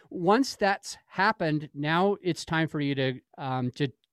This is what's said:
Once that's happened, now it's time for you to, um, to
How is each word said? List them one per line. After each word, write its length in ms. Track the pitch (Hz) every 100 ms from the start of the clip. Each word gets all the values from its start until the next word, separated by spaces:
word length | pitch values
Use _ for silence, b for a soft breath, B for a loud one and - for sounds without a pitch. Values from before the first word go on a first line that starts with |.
| b
Once 440 | 190 175 226 262
that's 420 | - 196 196 - - _
happened, 600 | - 196 220 165 151 147
now 420 | 143 147 165 196 202
it's 220 | 180 160
time 240 | - 160 160
for 120 | 156
you 140 | 143
to, 260 | 139 131 131 - -
um, 360 | 139 127 123
to 160 | - 143 - _